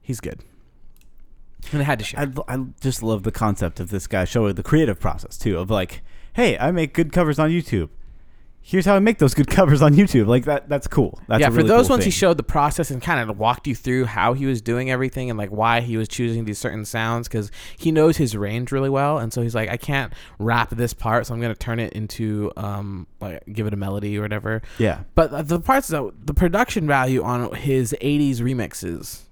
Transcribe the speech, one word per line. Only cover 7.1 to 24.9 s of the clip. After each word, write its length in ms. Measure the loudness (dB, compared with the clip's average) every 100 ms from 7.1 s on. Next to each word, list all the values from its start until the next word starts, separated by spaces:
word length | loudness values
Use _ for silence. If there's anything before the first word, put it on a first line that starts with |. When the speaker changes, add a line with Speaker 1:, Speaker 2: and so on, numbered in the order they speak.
Speaker 2:
covers 260 | 2 2 2
on 120 | 2
YouTube. 400 | 2 0 -2 -2 -8 -18 -18 -20 -20 -20 -20
Here's 240 | -2 2
how 120 | 4 6
I 20 |
make 180 | 4 4
those 160 | 4
good 140 | 4 4
<laughs> 120 | 6
covers 220 | 6 8
on 140 | 8
YouTube." 320 | 8 6 6 6
Like, 180 | 4
that, 240 | 2 -4 -2
that's 180 | -4 0
cool. 320 | 0 0 -2 0
That's 140 | 2
Speaker 1:
Yeah, 60 | 4
Speaker 2:
a 40 |
Speaker 1:
for 80 | 4
Speaker 2:
really 100 | 6
Speaker 1:
those 160 | 6 6
Speaker 2:
cool 80 |
Speaker 1:
ones, 100 | 4
he 60 | 2
Speaker 2:
thing. 80 | 4
Speaker 1:
showed 180 | 2 2
the 60 |
process 480 | 0 2 2 0 -4
and 100 | -4
kinda 320 | -2 -2 -2
walked 340 | 0 0 0 -4
you 80 |
through 300 | -4 -2 0 0
how 280 | 2 0
he 100 | 2
was 160 | -2 -2
doing 300 | -2 -2 -2
everything 400 | -2 -2 -4 -6
and, 80 | -6
like, 100 | -6
why 320 | 0 2 2
he 160 | 0 -4
was 100 | -4
choosing 380 | -2 -2 -2
these 140 | -4 -6
certain 260 | -6 -6
sounds, 440 | -8 -4 -2 -4 -4
'cause 220 | -6 -6 -12 -16 -4
he 120 | 0
knows 280 | 4 4 4
his 180 | 0 0
range 340 | -4 -4 -4
really 200 | -2 0
well, 260 | 0 0 0
and 160 | -2
so 80 | -2
he's 140 | -2
like, 160 | -2 -4
"I 80 | -4
can't 340 | -2 -4 -4 -10 -16 -6
rap 300 | 0 0 0
this 220 | -2 -4
part, 340 | -2 0 0 0
so 80 |
I'm 60 | -4
gonna 140 | -4
turn 260 | -4 -6 -4
it 140 | -4
into, 580 | -6 -8 -4 -4 -2 -4 -6
um, 480 | -8 -6 -8 -10 -12 -12
like, 200 | -12 -12 -10
give 160 | -6 -4
it 60 |
a 40 | -4
melody 420 | -4 -4 -4 -4
or 20 |
whatever." 380 | -4 -4 -4 -6 -8 -2
Speaker 2:
Yeah. 240 | -2